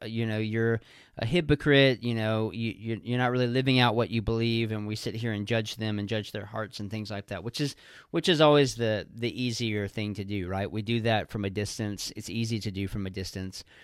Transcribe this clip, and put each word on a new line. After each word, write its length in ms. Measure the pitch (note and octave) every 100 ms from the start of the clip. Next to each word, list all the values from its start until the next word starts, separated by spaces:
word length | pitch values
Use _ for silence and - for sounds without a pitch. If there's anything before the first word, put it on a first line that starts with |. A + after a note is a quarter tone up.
you 220 | A2 A2+ A2+
know, 140 | G#2+
you're 420 | A2 A2 A2+ A#2 - - - -
a 80 | A2+
hypocrite," 720 | F3 D3+ D3 D3+ C#3 C3+ B2+
you 140 | A#2+ A2+
know, 360 | A2 A2 A2
you, 220 | F#2+ A2+ F#2
you're, 220 | A2+ A2
you're 140 | A#2 B2
not 100 | B2
really 180 | B2+ B2
living 300 | B2 C3 B2+
out 180 | B2 A2
what 140 | A#2
you 120 | A2+
believe, 500 | G#2 A2+ A#2 A2+ A2+
and 160 | A2 G#2
we 80 | G#2+
sit 180 | A#2+
here 180 | G#2+ A#2
and 140 | G#2 G2+
judge 300 | A#2 A2 -
them 240 | A2 G#2
and 100 | G2+
judge 220 | A2+ G2+
their 140 | A2 G2
hearts 340 | A2 G#2 -
and 100 | G2+
things 220 | A2 G#2
like 160 | G2+ -
that, 160 | G2
which 180 | G#2 -
is, 140 | C#3+ - - - -
which 180 | E3+ F3+
is 140 | D#3+
always 340 | D3+ D3 C3 A2
the, 320 | A#2 G#2 -
the 280 | - A#2 F#2+
easier 460 | B2+ A2 A#2 G#2 G2
thing 280 | - G#2 G#2
to 80 |
do, 240 | G2 G#2 F2
right? 240 | F#2+ E2+
We 100 | G2
do 200 | G#2+ A#2
that 280 | A2+ A2 F2
from 160 | A2 G2
a 60 |
distance. 600 | G2 G#2 - G#2+ G2+ - -
It's 160 | G2+
easy 280 | A2 A2+ A2+
to 120 | G#2+
do 160 | F#2+ F#2+
from 180 | G#2+ F#2+
a 60 |
distance. 520 | F#2 F2+ G2 F#2+ - - -